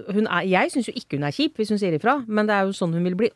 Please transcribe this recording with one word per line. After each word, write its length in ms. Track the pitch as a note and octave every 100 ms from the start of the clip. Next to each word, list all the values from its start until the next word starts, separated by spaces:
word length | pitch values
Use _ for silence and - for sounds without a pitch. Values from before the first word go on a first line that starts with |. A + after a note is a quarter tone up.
| -
hun 140 | G3 G#3+
er... 180 | F3 F#3
Jeg 240 | F3+ C#4+
synes 160 | C#4 A3
jo 60 | B3
ikke 220 | - C#3
hun 40 | D3
er 60 | -
kjip 220 | D4+ -
hvis 100 | G#3+
hun 80 | G#3
sier 160 | G3 D#3
ifra, 240 | A#3 C#4+ A3+
men 220 | G#3+ G#3+
det 80 | G3+
er 80 |
jo 80 | F#3+
sånn 220 | G3 F3
hun 100 | E3
vil 120 | F3+ F#3
bli 100 | G#3+